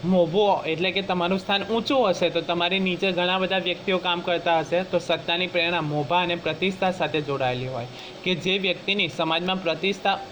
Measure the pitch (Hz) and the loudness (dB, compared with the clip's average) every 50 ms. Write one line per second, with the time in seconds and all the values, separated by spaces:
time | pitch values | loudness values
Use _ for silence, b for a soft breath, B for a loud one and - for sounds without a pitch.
0 | - 170 190 185 175 160 156 202 214 202 185 151 - 156 160 156 175 190 175 190 | 2 4 4 4 4 4 4 4 4 4 4 2 2 -2 -2 0 0 0 0 -2
1 | 190 190 185 180 170 175 190 190 190 - 202 196 190 196 220 233 226 - 285 269 | -2 0 0 0 2 2 0 0 0 0 -2 -2 0 0 -2 -2 0 2 2 4
2 | 247 196 175 - 185 165 151 170 160 - 170 175 170 175 185 196 190 190 180 170 | 4 4 4 2 2 2 2 0 -2 0 -2 0 0 0 2 2 2 0 0 0
3 | 190 196 180 170 180 180 180 190 190 175 190 190 175 180 175 175 - 196 190 180 | 0 0 0 2 0 0 0 0 0 0 0 0 0 -2 -4 -4 -2 0 0 0
4 | 180 180 175 175 175 185 175 165 - 175 165 165 160 - 170 175 185 185 - 175 | 0 0 -2 -2 0 -2 -2 0 2 2 2 2 2 2 0 0 0 0 -2 -2
5 | 170 - 170 160 - - 170 170 180 175 - 175 165 170 175 170 160 151 147 147 | 0 0 -2 -2 0 -2 -2 0 -2 0 0 0 0 2 0 0 -2 0 0 -2
6 | 147 143 175 180 180 170 175 175 - 165 151 156 180 190 190 - 196 185 180 180 | 0 2 2 2 2 2 -2 -2 -2 -4 -2 0 -2 -2 0 0 0 0 0 0
7 | 165 151 156 156 151 139 139 135 135 127 127 123 127 131 131 123 117 117 B B | -2 0 0 -2 -2 -2 -2 0 0 0 0 -2 -4 -6 -6 -6 -8 -8 B B
8 | B B B - - 180 185 156 135 180 185 202 190 185 175 - - - 196 208 | B B B -6 -2 -2 -2 0 0 -2 -2 0 0 -2 -2 -2 -2 -4 0 0
9 | 190 160 - - 170 160 160 170 175 185 190 185 180 170 160 156 175 196 196 196 | 0 -2 0 -2 0 0 0 0 0 0 -2 -2 0 -2 -2 0 0 -2 -2 0
10 | - 196 196 190 - - | 0 0 0 0 -4 -12